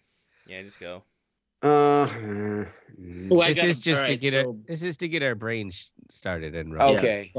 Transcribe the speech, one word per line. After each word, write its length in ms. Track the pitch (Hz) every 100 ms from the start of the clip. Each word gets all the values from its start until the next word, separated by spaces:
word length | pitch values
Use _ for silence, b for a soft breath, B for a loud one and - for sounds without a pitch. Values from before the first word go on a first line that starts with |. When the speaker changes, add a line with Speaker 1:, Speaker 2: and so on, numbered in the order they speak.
| _ _ _ _ 85
Speaker 1:
Yeah, 160 | 92
just 180 | 101 -
go. 220 | 87 92 - _ _ _ _ _
Speaker 2:
Uh, 460 | 147 147 143 143 127
mm. 580 | 113 107 101 104 104 98 B B - 90 90 190
Speaker 3:
Oh, 100 | 175
I 80 | 170
Speaker 4:
This 100 | 156
Speaker 3:
got 100 | 170
Speaker 4:
is 80 | 156
Speaker 3:
him. 40 |
Speaker 4:
just 180 | 165 139
Speaker 3:
All 60 | 135
Speaker 4:
to 60 |
Speaker 3:
right, 80 | 127
Speaker 4:
get 140 | 139
our, 80 | 135
Speaker 3:
so 140 | 127 110 107
Speaker 4:
this 160 | 160
is 140 | 175 151
to 120 | 170
get 140 | 160
our 120 | 135
brains 580 | 107 110 113 98 90 - - -
started 460 | - 95 87 78 80
and 180 | 80
rolling. 220 | 78 139 101
Speaker 2:
Okay, 260 | 120 101
Speaker 3:
Yeah. 40 | 98